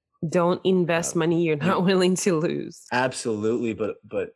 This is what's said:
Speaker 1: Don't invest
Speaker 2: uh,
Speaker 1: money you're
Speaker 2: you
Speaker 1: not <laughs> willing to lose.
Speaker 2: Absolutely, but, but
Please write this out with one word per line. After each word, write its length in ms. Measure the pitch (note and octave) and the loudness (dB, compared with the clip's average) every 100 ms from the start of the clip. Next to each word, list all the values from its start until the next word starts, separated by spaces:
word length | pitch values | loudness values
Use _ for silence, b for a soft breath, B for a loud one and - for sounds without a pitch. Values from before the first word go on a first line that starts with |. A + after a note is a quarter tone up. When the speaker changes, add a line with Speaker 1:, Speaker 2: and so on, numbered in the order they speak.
| _ _ D#3+ | _ _ -2
Speaker 1:
Don't 320 | F3 F3 F3+ | 0 2 0
invest 500 | F#3 F#3 E3+ E3 E3+ | 2 2 2 0 -2
Speaker 2:
uh, 40 | F3 | 0
Speaker 1:
money 240 | E3 E3+ | 0 2
you're 120 | E3+ D3 | 0 0
Speaker 2:
you 120 | E3 | 0
Speaker 1:
not 160 | F#3+ | 2
<laughs> 60 | F3+ | 2
willing 260 | F#3+ F#3 F#3 | 4 2 2
to 220 | G#3 D#3+ | 0 0
lose. 440 | E3+ C#2+ - - - | 0 -4 -8 -14 -4
Speaker 2:
Absolutely, 800 | B2 C3 - A#2+ G#2+ G#2+ A#2 A#2 | 0 0 -2 -4 -2 0 0 -2
but, 220 | G#2 G#2 - | -4 -4 -6
but 260 | G#2+ G#2 F2 | -8 -6 -6